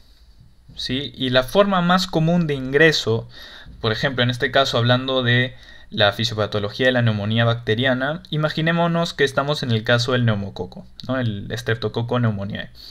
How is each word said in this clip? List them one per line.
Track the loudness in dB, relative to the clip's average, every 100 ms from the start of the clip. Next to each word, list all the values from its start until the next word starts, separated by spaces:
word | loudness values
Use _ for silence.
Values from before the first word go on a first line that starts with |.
| -20 -20 -20 -20 -20 -20 -20 -12
¿sí? | -6 -6 -6 -6
Y | 0
la | 2
forma | 4 4 4 4
más | 4 2 2
común | 0 2 2 0
de | -2
ingreso, | 0 4 4 4 0 -2 -4 -14 -20 -20 -20 -6
por | -4
ejemplo, | -2 -2 0
en | 0
este | 0 0
caso | 2 2 2
hablando | 2 2 0 0
de | 2 2 0 -6 -20 -20 -10
la | 2 2
fisiopatología | 2 -2 -2 -2 -2 -4 0 2
de |
la | 4
neumonía | 2 0 0 0 0
bacteriana, | 0 -2 0 0 0 -2 -6 -6
imaginémonos | -4 -2 0 0 2 2 0 -2
que | 0
estamos | 0 0 -2 -2
en | 0
el | 0 2
caso | 0 2
del | 2 2
neumococo, | 0 -4 -8 -10 -12 -18 -12 -6
¿no? | -4
El | -4 -6 -8 -8
Streptococcus | -4 -4 -4 -4 -2 0
pneumoniae. | 0 -2 -6 -8 -12 -16 -18